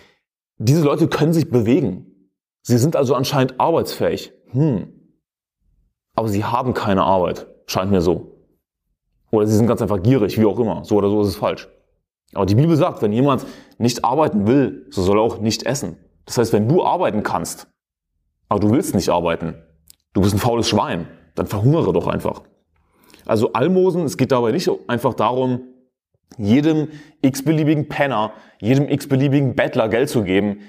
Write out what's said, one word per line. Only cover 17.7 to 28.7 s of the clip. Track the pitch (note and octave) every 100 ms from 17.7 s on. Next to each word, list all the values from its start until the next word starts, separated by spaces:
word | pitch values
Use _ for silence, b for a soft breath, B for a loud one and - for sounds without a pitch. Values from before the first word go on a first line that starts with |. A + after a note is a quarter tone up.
| _ _ _ _ _ _ _ -
aber | G#2
du | G#2
willst | B2+ -
nicht | G2+ -
arbeiten, | F2 E2+ E2 E2 - _ _ _ _ _
du | G2+
bist | G2
ein | F#2+
faules | A#2+ A#2 G#2+
Schwein, | G2 C#3+ F2+ - - _
dann | -
verhungere | F#2 G2+ A#2+ D#3+ G2
doch | E2+ -
einfach. | F2 - - _ _ _ _ b b b b -
Also | A2 A#2+
Almosen, | A#2+ D#3 F#3 F#3 F3
es | D3+ -
geht | C3
dabei | B2+ A#2
nicht | D3 - - -
einfach | A#2+ B2+
darum, | A2 A2 B2+ B2+ B2 B2+ - _ _ _ _ _ -
jedem | G#2 C3 D3+ D#3 D3 B B B
x-beliebigen | C3 - D3 D#3 D3+ D3+ -
Penner, | - C#3+ A2 G#2+ B B B
jedem | G#2